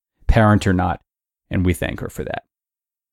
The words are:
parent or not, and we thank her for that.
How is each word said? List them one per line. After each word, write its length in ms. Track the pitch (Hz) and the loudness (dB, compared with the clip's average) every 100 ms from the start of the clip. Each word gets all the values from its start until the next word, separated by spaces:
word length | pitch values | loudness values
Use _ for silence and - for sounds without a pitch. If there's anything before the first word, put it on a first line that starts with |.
| _ _ - | _ _ 0
parent 380 | 120 107 104 98 | 4 4 4 2
or 60 | |
not, 300 | 90 90 - _ _ _ _ - | 0 -2 -6 _ _ _ _ -6
and 160 | - 90 | -2 0
we 80 | |
thank 260 | 85 - - | -2 -4 -8
her 100 | - | -12
for 140 | - | -10
that. 220 | - - - _ _ _ _ _ _ | -10 -12 -14 _ _ _ _ _ _